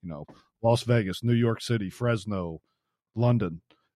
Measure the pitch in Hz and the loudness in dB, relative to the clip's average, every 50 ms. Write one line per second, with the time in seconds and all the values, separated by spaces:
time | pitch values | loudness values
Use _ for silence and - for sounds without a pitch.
0 | - 87 80 73 76 - - - _ _ _ _ - 117 117 117 - 117 123 117 | -12 -12 -12 -12 -12 -16 -18 -20 _ _ _ _ 2 2 2 2 2 2 2 2
1 | 104 92 90 - - 120 120 117 120 117 113 - - - 120 110 101 92 - - | 2 0 -4 -4 0 2 2 4 2 2 0 -2 -2 -2 -2 -2 -2 -4 -6 -4
2 | 123 120 117 107 95 107 104 95 90 82 80 78 - _ _ _ _ _ _ _ | -2 0 0 -2 -2 -4 -4 -4 -4 -6 -8 -12 -16 _ _ _ _ _ _ _
3 | _ _ _ 113 120 120 120 113 104 87 82 82 - _ _ _ _ _ _ | _ _ _ 0 2 4 4 4 2 -2 -4 -8 -14 _ _ _ _ _ _